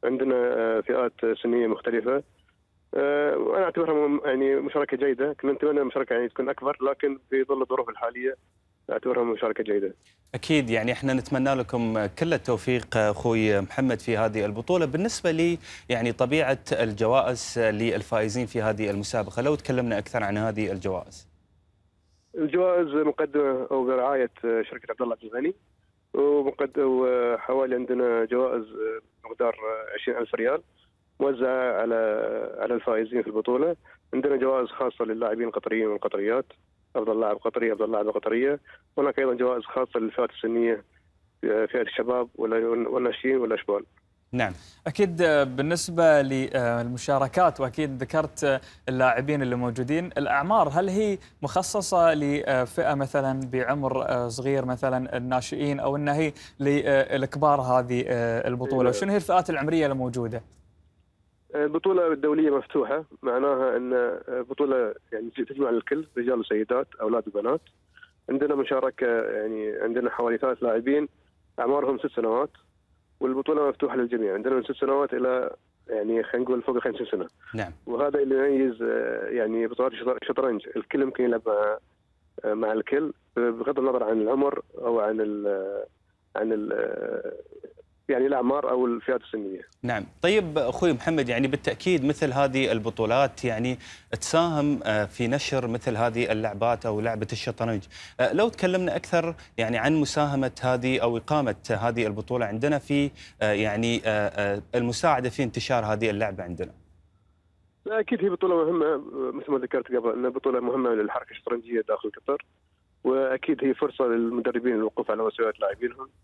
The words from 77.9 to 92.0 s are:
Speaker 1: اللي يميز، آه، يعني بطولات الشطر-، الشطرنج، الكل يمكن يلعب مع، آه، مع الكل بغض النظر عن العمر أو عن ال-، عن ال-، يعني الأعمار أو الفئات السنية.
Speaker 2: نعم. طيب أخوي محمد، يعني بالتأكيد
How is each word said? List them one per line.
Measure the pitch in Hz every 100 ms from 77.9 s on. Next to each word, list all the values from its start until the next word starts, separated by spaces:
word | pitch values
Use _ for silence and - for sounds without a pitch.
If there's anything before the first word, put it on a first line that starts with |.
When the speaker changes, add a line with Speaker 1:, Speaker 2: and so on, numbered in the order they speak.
| 120 143 143
Speaker 1:
اللي | 139
يميز، | 135 139 139 131 113
آه، | 117 113 120 113 107
يعني | 120 110 113 113
بطولات | 120 127
الشطر-، | 113 117 123
الشطرنج، | - 135 131 110 - -
الكل | - 143
يمكن | 135 -
يلعب | 123 117 113
مع، | 104 104 110 _ _ _ _ _ -
آه، | 110
مع | 107 110
الكل | 110 - 139 156 - _ -
بغض | 120 113 117 139
النظر | 131 127
عن | 110 110
العمر | 107 135 139 113 - -
أو | 120 117
عن | 107 110
ال-، | 107 104 104 98 95 101 107 _ _ _ _ 101
عن | 110
ال-، | 110 107 107 55 - - 113 - - - - - - - _ -
يعني | 131 135
الأعمار | 139 123 139 127
أو | 127 127
الفئات | 117 - 123
السنية. | - 110 98 95 - _
Speaker 2:
نعم. | 120 110 98 -
طيب | 170 214 180 156
أخوي | 123 127 175
محمد، | 123 - 160 127
يعني | 120 135
بالتأكيد | 143 - 123 - 180